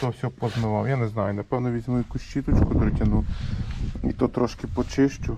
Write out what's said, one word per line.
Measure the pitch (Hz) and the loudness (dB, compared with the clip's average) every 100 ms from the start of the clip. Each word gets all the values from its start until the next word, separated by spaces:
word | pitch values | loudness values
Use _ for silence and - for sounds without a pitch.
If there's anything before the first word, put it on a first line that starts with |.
то | 131 | -4
все | 113 123 | -2 -6
позмивав. | - 117 117 110 107 110 | -2 -4 0 0 2 0
Я | 135 | 0
не | 113 | 0
знаю, | 110 98 | 0 0
напевно, | 101 101 131 123 | -2 -2 0 0
візьму | 117 117 123 | -2 0 0
якусь | 117 131 | 0 -4
щіточку, | - 143 131 - - | -4 -4 2 4 6
дротяну, | - 110 - 107 104 - - - - - - - - | 4 2 2 4 2 2 -2 -4 -4 -4 -4 -4 -4
і | 131 | -4
то | - 123 | 0 0
трошки | - 123 - - | 2 -2 -2 -6
почищу, | - 123 - 139 - - | -4 -2 2 2 2 -6